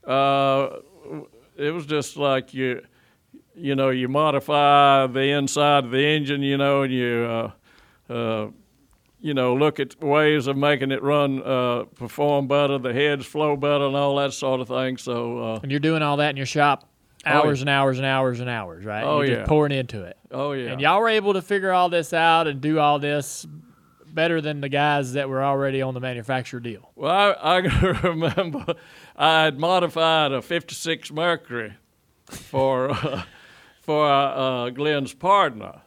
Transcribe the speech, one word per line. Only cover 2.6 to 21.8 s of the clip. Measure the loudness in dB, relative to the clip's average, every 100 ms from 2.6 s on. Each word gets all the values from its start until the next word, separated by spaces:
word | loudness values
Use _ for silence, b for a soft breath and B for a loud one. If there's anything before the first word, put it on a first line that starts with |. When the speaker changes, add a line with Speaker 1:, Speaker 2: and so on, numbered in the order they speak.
| -4 -4 -10 b b b _ -20 _ -10
Speaker 1:
you | -4 0
know, | 2
you | 0 0
modify | 0 2 0 0 2 6 8 8 6 4
the | 0 0
inside | 0 -2 2 4 4 2
of |
the | 0 2
engine, | 0 0 -2
you | 0 0
know, | 2 2
and | 0
you, | 0 0 0 -2 -2 -6 -10 b b b b _
uh, |
uh, | -6 -2 -4 -6 -12 _ _ _ _ _ _
you | -6
know, | 0 0 2
look | 2 0
at | -8 -6
ways | 0 2 4 2 0
of | 0
making | 0 0 0
it | -2
run, | 0 0 0 -2
uh, | -2 -2 0 -2 -6 _
perform | -14 -2 0 0 0
better, | 0 0 -2
the | -4
heads | 0 0 0 -4
flow | -2 0 0
better, | 0 2 0
and | 0
all | 0 0
that | -2
sort | -2 -2 -2
of | -2
thing. | -4 -4 -6
So, | -6 -6 -4 -6 -6 -6
uh, |
Speaker 2:
And | -4
you're | -2
doing | 0 0
all | 0 0
that | 0
in | -2
your | -6
shop, | 2 2 2 _ _ _ _ 0
Speaker 1:
Oh, |
yeah. | 2
Speaker 2:
hours | 4 0
and | 0
hours | 2 2 0
and | -2
hours | 0 0 -2
and | -6
hours, | -6 -8 -12 -8
right? | -6
Speaker 1:
Oh, | 0 0
Speaker 2:
You're | 0
just | 0
Speaker 1:
yeah. | 2
Speaker 2:
pouring | 2 2
into | -2 -4 -8
it. | -12 -16 _
Speaker 1:
Oh, | -8 -6
yeah. | -6 -8
Speaker 2:
And | 0
y'all | 2 4
were | 2
able | 2 0
to | -2
figure | -2 -2 0
all | 2